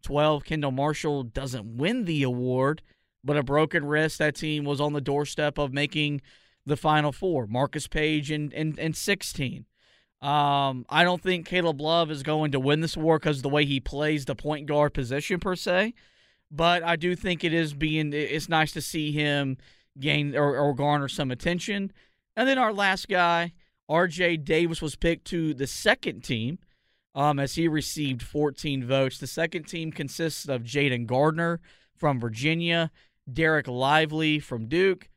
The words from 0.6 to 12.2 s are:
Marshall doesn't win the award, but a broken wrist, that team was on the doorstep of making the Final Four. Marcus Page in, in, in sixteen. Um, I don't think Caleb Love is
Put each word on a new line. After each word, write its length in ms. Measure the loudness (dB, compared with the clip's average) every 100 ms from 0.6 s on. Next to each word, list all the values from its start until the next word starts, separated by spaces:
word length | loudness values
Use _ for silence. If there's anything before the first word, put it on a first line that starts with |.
| -2
Marshall 500 | 0 -2 -2 -2 -2
doesn't 540 | -4 -6 -6 -8 -8 -2
win 300 | -2 0 -2
the 160 | 0
award, 580 | 0 0 0 2 2 0 -8 _ _ _
but 140 | 0 0
a 60 |
broken 420 | 2 2 2 0
wrist, 340 | 0 2 0 0
that 160 | -2
team 300 | 0 -4 -2
was 160 | -2 0
on 140 | 0
the 80 | 0
doorstep 560 | 0 -2 -2 -2 -2 0
of 160 | -2
making 480 | 0 0 0 -2 -4 -8 _ _ _
the 120 | -4 0
Final 360 | 4 4 2
Four. 340 | 0 0 0 -2
Marcus 400 | 0 0 -2 -4
Page 440 | 0 2 0 -2
in, 180 | -4 -4
in, 260 | -4 -4 -2
in 160 | -4
sixteen. 720 | -4 -2 -2 -2 -6 -6 -6 -14 _ _ _ _ _
Um, 600 | 0 2 4 2 0 -2 -2
I 120 | 4
don't 200 | 4 2
think 240 | 0 -2 0
Caleb 340 | 0 2 0
Love 300 | 2 2 2
is 120 | -2